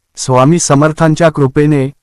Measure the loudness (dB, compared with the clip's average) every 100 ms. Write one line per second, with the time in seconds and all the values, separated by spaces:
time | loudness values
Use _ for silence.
0 | _ -12 -2 2 2 2 0 0 0 0
1 | -2 0 0 0 -2 0 0 0 -4 -8